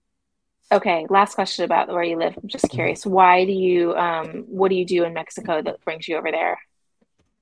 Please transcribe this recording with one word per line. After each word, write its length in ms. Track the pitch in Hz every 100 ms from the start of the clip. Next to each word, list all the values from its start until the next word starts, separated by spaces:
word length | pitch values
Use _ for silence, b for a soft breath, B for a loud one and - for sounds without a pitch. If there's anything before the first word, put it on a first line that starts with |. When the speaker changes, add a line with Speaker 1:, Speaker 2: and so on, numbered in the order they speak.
| _ _ _ _ _ _ _
Speaker 1:
Okay, 340 | 202 202 170 160
last 260 | 196 202 -
question 300 | 190 - 170
about 240 | 165 -
where 120 | 175
you 160 | 170 165
live. 200 | 160 -
I'm 60 | 202
just 220 | - -
Speaker 2:
Mm-hmm. 60 | -
Speaker 1:
curious, 300 | 170 - 208
why 380 | 185 185 180
do 80 | 190
you, 420 | 190 185 175 170 165
um, 500 | 175 165 160 165 -
what 220 | 190 190
do 60 | 185
you 100 | 180
do 180 | 180
in 100 | 170
Mexico 480 | 165 160 - - 156
that 220 | - -
brings 240 | - 160 160
you 80 | 156
over 160 | 160
there? 280 | 160 175 - - _ _ _ _ _ _ _